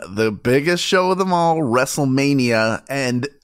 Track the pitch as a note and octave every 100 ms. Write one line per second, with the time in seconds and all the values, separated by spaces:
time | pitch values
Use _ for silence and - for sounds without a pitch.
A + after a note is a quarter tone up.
0 | F2+ G2 A2 G2 A#2+ C3+ D3+ F3 - F#3
1 | F3+ F#3 F#3+ F3 E3 D#3+ C#3 B2 C3+ -
2 | C#3 C3 C#3+ C#3 A#2+ A2+ A2 A2 - C#3
3 | B2+ B2 - _